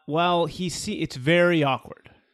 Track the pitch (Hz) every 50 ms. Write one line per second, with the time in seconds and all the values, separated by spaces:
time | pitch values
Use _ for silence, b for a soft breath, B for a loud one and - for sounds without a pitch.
0 | _ - 147 160 175 180 175 170 170 156 - - 180 175 - - - 208 208 -
1 | 156 - - 131 123 151 170 175 175 175 175 160 143 139 131 117 - - - -
2 | - - _ _ _ _